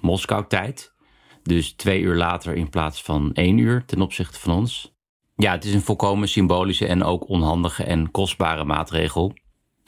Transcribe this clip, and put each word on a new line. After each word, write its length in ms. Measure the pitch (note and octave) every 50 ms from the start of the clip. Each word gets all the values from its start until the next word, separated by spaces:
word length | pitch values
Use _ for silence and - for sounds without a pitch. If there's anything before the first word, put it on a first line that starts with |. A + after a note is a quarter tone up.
Moskou-tijd. 920 | - E2+ F2+ G2 - - G#2+ G#2 G2+ - - F#2 F#2+ B2 C3+ - - - _ _ _ _ _ _ _ _ - _ -
Dus 280 | E2 E2+ E2+ D#2 -
twee 300 | - - - G#2 F#2+ F#2+
uur 140 | F#2 F2+ F2
later 400 | E2+ E2+ E2+ F2 F2 - F2 -
in 140 | E2+ E2 D2
plaats 320 | - F2 D#2 D#2 D2 -
van 320 | - - D#2 D2 D2 D2 -
één 240 | - F2 F2+ G2 A#2
uur 280 | A#2 A2+ A#2+ B2 B2
ten 160 | - - -
opzichte 380 | F#2+ F#2 - - F#2 - - -
van 160 | - F#2 E2+
ons. 400 | F2+ A2+ A#2+ - - - - _ _ _ _ _ _ _ _ _
Ja, 160 | - G#2 G2+
het 140 | F2+ F2 -
is 80 | G#2 G2+
een 80 | G2+
volkomen 460 | F2+ - G#2 - - G2+ G2 G#2 G#2 G2
symbolische 580 | - G#2+ F#2+ F2 F2+ F2+ F#2 G2 F2+ - G#2
en 180 | F#2 F2+ E2+ -
ook 260 | E2 F2 E2+ - -
onhandige 540 | G2 F2 D#2+ D#2 E2 E2+ E2+ E2+ - - E2+
en 280 | - E2+ D#2+ D#2+ D#2
kostbare 520 | - - F#2+ F#2 - - - D#2+ D#2+ D2+ D2+
maatregel. 720 | D2 D2+ D2+ E2 - E2 D#2+ D#2+ D#2 - E2+ E2+ G2 - _ _ _ _ _ _ _ _ _ _